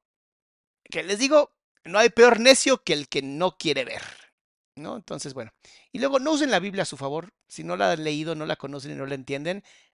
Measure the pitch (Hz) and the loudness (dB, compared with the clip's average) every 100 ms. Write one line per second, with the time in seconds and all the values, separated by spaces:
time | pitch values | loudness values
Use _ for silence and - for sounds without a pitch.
0 | _ _ _ _ _ _ _ _ _ 165 | _ _ _ _ _ _ _ _ _ -10
1 | 170 208 269 302 - _ _ _ 160 196 | -6 -2 4 4 2 _ _ _ -2 2
2 | 233 - 240 220 247 262 269 254 - 151 | 4 8 8 8 8 6 4 0 0 -4
3 | 143 143 135 143 180 - 156 135 120 - | -2 -6 -6 -4 -4 -2 -2 -2 -4 -10
4 | - - - _ _ _ _ - 151 233 | -14 -18 -20 _ _ _ _ -16 -12 -12
5 | - 156 147 131 110 _ - - _ 214 | -10 -12 -10 -12 -16 _ -20 -20 _ -6
6 | 269 269 277 302 294 190 196 190 165 135 | -2 0 0 0 0 0 -2 -6 -6 -6
7 | 139 151 175 _ _ - 165 185 190 165 | -8 -8 -10 _ _ -14 -8 0 0 0
8 | 156 151 156 156 156 156 139 139 139 143 | -2 -4 -6 -6 -6 -6 -8 -12 -12 -12
9 | 135 139 131 139 156 196 - _ _ | -10 -10 -8 -6 -6 -8 -12 _ _